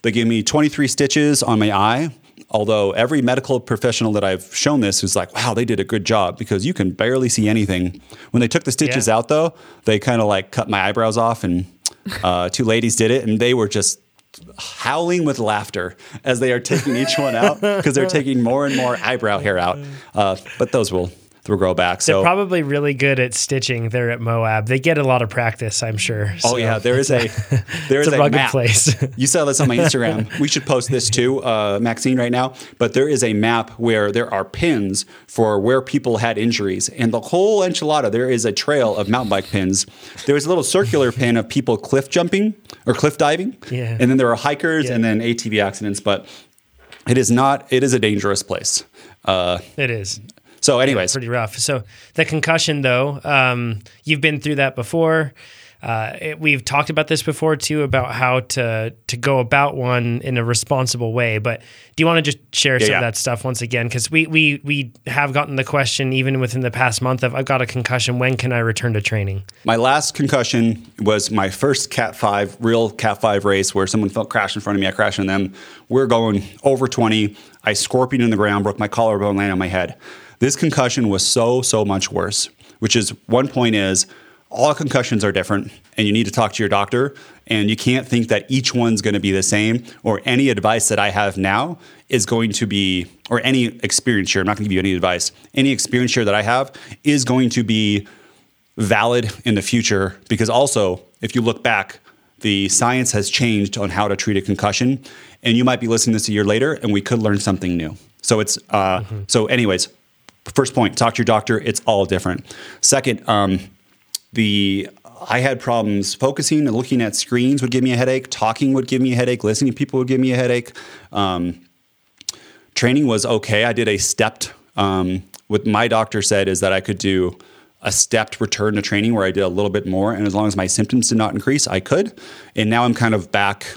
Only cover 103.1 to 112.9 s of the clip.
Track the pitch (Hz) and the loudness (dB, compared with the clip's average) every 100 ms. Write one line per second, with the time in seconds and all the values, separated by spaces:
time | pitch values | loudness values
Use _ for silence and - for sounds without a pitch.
103.1 | 104 98 - 120 107 101 113 101 87 104 | -2 -4 -2 0 0 -2 -4 -4 -2 -2
104.1 | 95 - 98 95 98 104 - 127 135 - | -2 -2 -2 -2 -2 -2 0 0 -2 -8
105.1 | - - - 120 117 127 123 117 113 - | -20 -20 -6 0 2 2 0 0 0 0
106.1 | 110 113 104 101 104 143 156 113 101 101 | 0 0 0 2 2 0 -2 0 -2 0
107.1 | 120 107 101 101 95 92 87 78 - - | 0 2 0 0 -2 -2 -4 -4 -10 -20
108.1 | _ - 110 104 - - 104 95 92 101 | _ 0 0 0 -4 -2 0 2 0 -4
109.1 | 107 98 120 107 127 110 90 - _ _ | -10 -2 0 2 0 2 0 -2 _ _
110.1 | _ - _ - - 131 - 107 - 117 | _ -20 _ -2 0 0 0 0 2 0
111.1 | 110 113 110 - 110 120 104 - 104 95 | 2 2 2 2 -2 -2 -2 0 2 2
112.1 | 92 90 87 - - - - - | 0 -2 -6 -10 -20 -20 -2 0